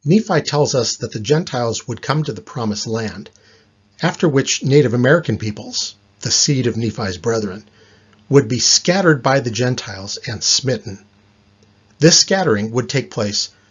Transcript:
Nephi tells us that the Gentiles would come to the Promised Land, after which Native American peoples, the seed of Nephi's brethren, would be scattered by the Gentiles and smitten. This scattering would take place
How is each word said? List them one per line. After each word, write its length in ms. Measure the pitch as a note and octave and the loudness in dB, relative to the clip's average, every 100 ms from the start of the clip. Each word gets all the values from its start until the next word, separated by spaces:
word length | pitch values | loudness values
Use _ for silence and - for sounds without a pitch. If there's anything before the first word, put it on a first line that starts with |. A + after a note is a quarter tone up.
Nephi 380 | - G3 A3 E3+ | 4 2 4 0
tells 320 | - D3 C#3 | 0 0 2
us 240 | C3+ A2+ - | 2 0 -4
that 140 | A#2 | -6
the 80 | A#2 | -8
Gentiles 680 | G#2+ D3+ F3+ B2+ A#2+ A2 - | 0 0 2 -2 -2 -4 -6
would 140 | A2 | -10
come 220 | - D3+ | -2 -2
to 80 | D3 | -2
the 80 | G#2+ | -6
Promised 440 | - - A2+ G2+ - | -10 -6 -4 -4 -4
Land, 440 | A2+ A2 F2 - _ _ _ _ _ _ _ | -4 -6 -10 -16 _ _ _ _ _ _ _
after 260 | E3 F3 E3+ | -4 0 0
which 340 | C3+ B2+ - | 2 0 -2
Native 300 | - C#3 B2+ | 4 4 4
American 460 | A#2 B2 E3 D#3+ G#2+ | 2 4 4 2 -2
peoples, 560 | A2 G#2 G2+ - - - _ _ | -4 -6 -10 -8 -8 -10 _ _
the 100 | B2 | -4
seed 360 | - - C3+ A#2+ | 0 0 2 0
of 100 | G#2+ | 0
Nephi's 400 | A#2 G#2+ G#2 F2 | -4 -4 -6 -4
brethren, 480 | A#2 A2+ G#2 F#2+ - _ - _ _ _ _ | -2 -2 -2 -8 -16 _ -20 _ _ _ _
would 200 | C#3 A2 | 2 4
be 100 | A#2+ | 0
scattered 640 | - - - F3+ F3+ D3 | 2 2 2 2 4 4
by 180 | B2+ C3+ | 4 2
the 100 | A#2+ | 0
Gentiles 680 | G#2+ B2 B2 - F#2+ G2 - - | -2 0 0 -6 -12 -12 -10 -8
and 160 | G#2+ | -6
smitten. 580 | - - B2+ A#2 - G2 - _ _ _ _ _ _ _ _ _ | 0 0 0 -4 -6 -14 -16 _ _ _ _ _ _ _ _ _
This 180 | D3+ - | 4 6
scattering 540 | - F#3+ F3 G#2 G#2+ | 4 2 2 0 0
would 180 | A#2 A#2+ | -4 -2
take 200 | C#3 B2 | -2 -4
place 400 | - G#2 G2+ - _ _ | -4 -4 -4 -6 _ _